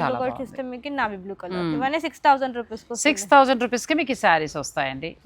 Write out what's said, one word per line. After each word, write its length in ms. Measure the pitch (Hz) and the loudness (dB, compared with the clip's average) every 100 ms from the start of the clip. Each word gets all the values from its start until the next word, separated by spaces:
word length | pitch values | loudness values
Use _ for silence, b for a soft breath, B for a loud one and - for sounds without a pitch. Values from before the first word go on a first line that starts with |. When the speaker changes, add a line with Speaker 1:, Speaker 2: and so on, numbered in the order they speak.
Speaker 1:
చాలా 100 | 156 | -2
Speaker 2:
ఇంకొకటి 200 | 254 254 | -2 -4
Speaker 1:
బాగుంది. 200 | - 262 | -6 -12
Speaker 2:
చూస్తే 120 | - | -12
మీకు 260 | 254 247 285 | -12 -10 -8
నావీ 280 | 277 226 196 | -4 -4 -6
బ్లూ 180 | 185 | -12
కలర్. 180 | 190 - | -12 -8
Speaker 1:
మ్మ్. 220 | 185 170 | -6 -4
Speaker 2:
ఇవన్నీ 260 | 151 269 311 | -2 -2 -2
సిక్స్ 200 | 311 - | -6 0
థౌజండ్ 360 | 302 269 262 240 | 2 4 2 -6
రూపీస్ 240 | 226 220 | -10 -12
కి 120 | - | -12
వస్తుంది. 240 | 233 294 302 | -2 0 0
Speaker 1:
సిక్స్ 140 | 202 | 6
థౌజండ్ 320 | 285 262 262 | 8 8 4
రూపీస్కి 320 | 240 240 - | 0 -2 -2
మీకు 180 | 311 285 | -2 -2
ఈ 20 | |
శారీస్ 420 | 254 202 160 151 156 | 0 4 4 2 -6
వస్తాయండి. 600 | 135 - 135 135 160 - | -8 -4 -4 -6 -12 -12